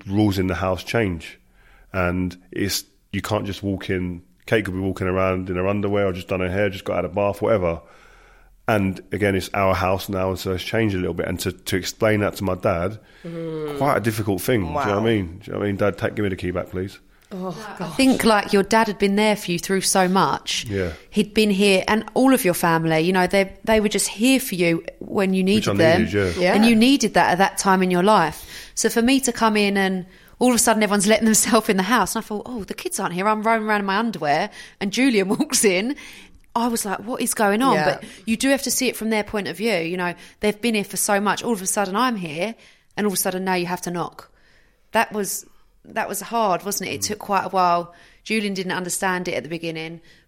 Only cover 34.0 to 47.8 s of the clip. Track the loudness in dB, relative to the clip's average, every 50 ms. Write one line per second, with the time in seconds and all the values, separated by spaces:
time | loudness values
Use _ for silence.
34 | 0 -2 -2 -2 0 2 2 2 0 -2 -6 -12 -20 -18 -10 -6 -6 -2 0 2
35 | 2 4 4 4 2 2 0 0 -2 0 0 2 4 4 4 2 0 -2 -4 -8
36 | -10 -18 -20 -20 -20 -20 -20 -20 -12 -6 -4 -2 0 0 -2 -2 -4 -6 -6 -8
37 | -8 -8 -6 -4 -4 -2 0 2 2 2 4 4 4 4 4 4 2 2 0 -2
38 | -4 -16 -18 -10 -6 -4 -2 0 2 2 2 2 0 -2 -2 -2 0 -2 -2 -2
39 | -2 -2 0 -2 -2 -2 -4 -6 -6 -6 -6 -4 -2 0 0 0 -2 -2 -4 -4
40 | -4 -4 -6 -8 -12 -20 -8 -4 -2 -2 0 0 0 0 0 0 -2 -4 -4 -4
41 | 0 0 0 2 2 0 0 0 0 -2 -2 -2 -2 -2 -2 -2 -2 0 0 0
42 | 0 0 0 -2 -6 -6 -6 -4 -4 -6 -6 -8 -16 -20 _ _ _ _ _ -2
43 | -2 -2 0 -2 -2 -2 -4 -4 -2 -2 -2 -2 -2 -2 -6 -6 -6 -6 -6 -6
44 | -6 -8 -10 -16 -20 -20 _ _ _ _ _ _ _ _ _ _ _ _ -2 0
45 | 0 0 -2 -6 -6 -6 -6 -8 -10 -14 -20 -20 _ _ _ _ _ -10 -6 -6
46 | -4 -4 -6 -8 -8 -4 -2 0 2 2 0 0 -2 -4 -6 -6 -6 -6 -6 -6
47 | -6 -6 -6 -6 -4 -2 0 2 2 2 2 4 4 4 4 2